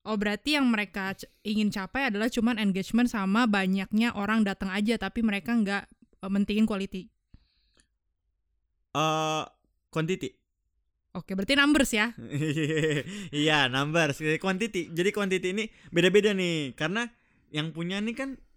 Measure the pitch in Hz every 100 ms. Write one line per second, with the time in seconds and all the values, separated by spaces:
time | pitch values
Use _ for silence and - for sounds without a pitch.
0 | - 214 208 208 - 302 262 226 208 -
1 | 190 - - _ 208 214 214 208 190 262
2 | 269 202 226 240 226 233 208 190 190 226
3 | 247 233 190 202 247 202 190 190 190 214
4 | 233 214 202 220 208 - 196 190 214 226
5 | 196 233 226 202 208 233 196 202 - _
6 | _ _ 196 196 202 208 220 208 196 185
7 | - _ _ - _ _ _ _ _ _
8 | _ _ _ _ _ _ _ _ _ 139
9 | 156 156 156 156 131 _ _ _ _ 160
10 | 160 185 127 - _ _ _ _ _ _
11 | _ 180 - 190 196 - 233 - 269 220
12 | 220 226 117 139 156 151 151 156 156 147
13 | 135 202 185 147 151 151 135 127 147 160
14 | 156 139 156 156 190 185 226 196 156 165
15 | 180 208 196 185 185 196 220 - - 170
16 | 180 190 202 196 180 165 139 - 156 202
17 | 233 _ _ _ _ 151 156 156 170 196
18 | 214 233 269 262 -